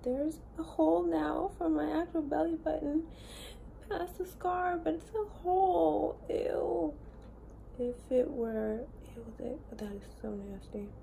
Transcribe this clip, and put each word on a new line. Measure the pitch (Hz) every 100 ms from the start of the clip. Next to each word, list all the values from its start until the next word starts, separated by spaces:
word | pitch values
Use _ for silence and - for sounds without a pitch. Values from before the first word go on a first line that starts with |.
There's | 247 262 302 320 - -
a |
hole | 320 - 320 339
now | 349 320 302 - 381 -
from | 339 302
my | 302 311
actual | 339 330
belly | 294 294 330 320
button | 311 311 285 302 330 - - - - - - - -
past | 359 359 -
the | 370
scar, | - 359 359 359 349
but | 330 320
it's | -
a | 440 415
hole. | - 359 370 381 349 320 302 - - -
Ew. | - - - - 339 311 294 - - - - - - - -
If | 247 247 -
it | 254 247
were, | 277 226 220 220 220 254 - - 233
ew, | 226 220
that, | - 277 - 220
that | 214
is | 202 - -
so | 220
nasty. | 208 202 196 - 208 202 -